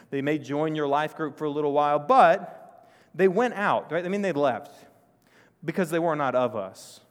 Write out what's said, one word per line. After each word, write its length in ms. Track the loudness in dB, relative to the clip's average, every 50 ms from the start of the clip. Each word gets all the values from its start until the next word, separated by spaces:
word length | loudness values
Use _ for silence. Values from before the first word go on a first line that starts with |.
| -14 _
they 120 | -6 -4
may 180 | -2 -2 -2 -2
join 340 | -4 -4 -4 -2 -2 -2 -2
your 140 | -2 -2 0
life 280 | 0 0 -2 -4 -6
group 220 | -8 -8 -8 -8 -6
for 80 | -6
a 60 | -6
little 220 | -4 -2 -2 0 0
while, 260 | 0 2 2 0 0
but 920 | 2 4 6 8 8 8 6 2 0 -8 -16 -20 -20 -20 -20 -20 -20 -20 _ _ _ _ -2
they 140 | 2 2 2
went 260 | 4 2 0 0 -2
out, 380 | -2 0 0 0 0 -2 -4
right? 120 | -6 -4 -4
I 40 | -4
mean, 140 | -4 -2 -2
they 80 | -2
left 420 | 0 2 0 0 0 -2 -8 -14 -20 -20 -20 -20 _ _ _ _ _ _ _ _ _ _ _ _ _ _ -10
because 280 | -6 -4 -4 -2 -2
they 80 | 0 0
were 160 | 0 0 0
not 180 | 0 0 0 2
of 220 | 2 0 0 -2
us, 460 | -4 -8 -8 -12 -16 -20 -20 -20 -20 -20 _